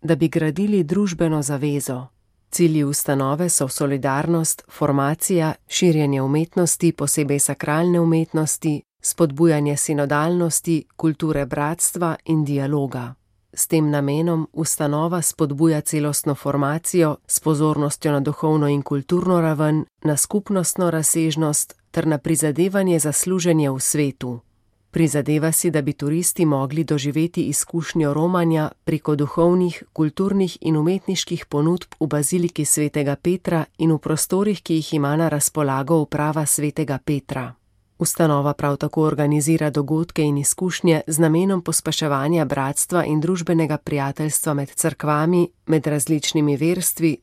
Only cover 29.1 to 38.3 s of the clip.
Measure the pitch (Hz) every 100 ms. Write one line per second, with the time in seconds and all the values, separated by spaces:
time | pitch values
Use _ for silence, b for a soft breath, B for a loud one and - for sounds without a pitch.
29.1 | 151 143 - 170 180 180 - - - 156
30.1 | - 196 196 185 - - 156 156 185 -
31.1 | 185 - 170 - 143 156 180 - - 156
32.1 | 147 147 180 175 - 147 - 151 156 143
33.1 | 139 175 180 - 170 156 _ 160 156 151
34.1 | 156 - 185 208 196 - 160 151 156 143
35.1 | 151 165 151 - - 143 135 139 165 143
36.1 | 147 151 156 151 - 147 - 156 135 -
37.1 | 143 - 131 123 123 _ _ _ _ 160
38.1 | - 165